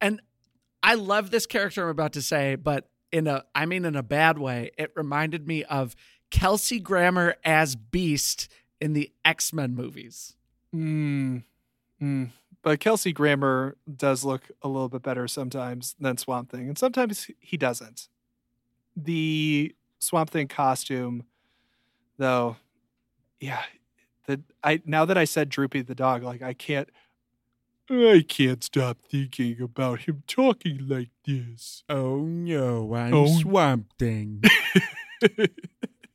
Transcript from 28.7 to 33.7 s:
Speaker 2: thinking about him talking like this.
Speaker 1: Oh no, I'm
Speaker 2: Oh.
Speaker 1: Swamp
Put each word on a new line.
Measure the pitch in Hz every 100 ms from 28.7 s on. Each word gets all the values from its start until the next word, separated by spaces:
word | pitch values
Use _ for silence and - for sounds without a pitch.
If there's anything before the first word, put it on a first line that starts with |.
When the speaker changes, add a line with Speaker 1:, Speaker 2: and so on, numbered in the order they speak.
| 143 127 117 _
Speaker 2:
thinking | 143 135 - 123 117
about | 123 117 131 120
him | - 147 -
talking | - 262 220 175 139 135
like | 131 120 _ -
this. | 139 120 117 - - -
Speaker 1:
Oh | 143 131 135
no, | 160 170 170 156 127 117 110
I'm | 117 120
Speaker 2:
Oh. | 147 147 165
Speaker 1:
Swamp | 160 196 151